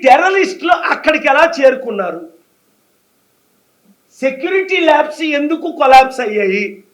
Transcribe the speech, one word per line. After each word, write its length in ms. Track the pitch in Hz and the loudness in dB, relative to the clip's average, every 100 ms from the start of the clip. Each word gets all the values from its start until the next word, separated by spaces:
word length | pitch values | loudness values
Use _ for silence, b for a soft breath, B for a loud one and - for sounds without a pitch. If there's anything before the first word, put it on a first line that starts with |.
| 262 | 4
టెర్రరిస్టులు 640 | 294 370 381 349 - 339 | 4 4 0 -2 -2 -2
అక్కడికి 560 | 339 - - 302 311 285 | 0 0 -4 -2 0 0
ఎలా 120 | 277 330 277 | 2 0 2
చేరుకున్నారు? 640 | 262 254 226 202 180 165 - - _ _ _ _ _ _ _ _ _ _ _ _ _ _ _ _ _ _ | 2 2 -4 -6 -6 -8 -14 -20 _ _ _ _ _ _ _ _ _ _ _ _ _ _ _ _ _ _
సెక్యూరిటీ 560 | 262 - 349 381 370 370 | -4 -4 -4 -4 -2 0
ల్యాబ్స్ 440 | 320 302 302 - | 2 2 0 -6
ఎందుకు 500 | 320 285 294 320 330 | -4 -4 -4 -4 -6
కొలాప్స్ 480 | 302 277 262 262 254 | -2 4 6 6 0
అయ్యాయి? 640 | 226 208 196 196 202 - _ | -6 -2 -2 -2 -4 -10 _